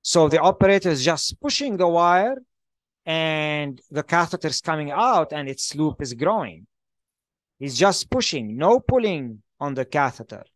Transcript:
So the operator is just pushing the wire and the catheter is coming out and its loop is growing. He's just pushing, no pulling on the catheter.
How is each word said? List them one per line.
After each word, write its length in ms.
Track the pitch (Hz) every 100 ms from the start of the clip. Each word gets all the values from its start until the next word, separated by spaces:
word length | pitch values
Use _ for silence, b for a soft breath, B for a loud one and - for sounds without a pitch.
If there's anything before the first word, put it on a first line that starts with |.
So 280 | - 170 151
the 100 | 156
operator 500 | 170 190 196 196 185
is 140 | 143
just 360 | 135 156 - -
pushing 340 | 285 - 285 190
the 100 | 175
wire 500 | 170 170 180 220 262 _ _ _ _ _ _ 165
and 720 | 160 160 156 151 151 143 127 _
the 140 | 147
catheter 460 | - 170 165 175 156
is 120 | 131
coming 300 | - 156 147
out 420 | 147 240 208 156
and 160 | 151 139
its 240 | 135 -
loop 260 | 143 156 -
is 140 | 135
growing. 540 | 120 156 220 123 80 202 _ _ _ _ _ _ _ _ _
He's 180 | 139
just 320 | 131 196 185 -
pushing, 440 | 254 - 151 107
no 240 | 113 165 240
pulling 640 | - 254 214 160 123 107 _ _
on 140 | 143
the 100 | 135
catheter. 600 | 131 147 139 - 113 101 -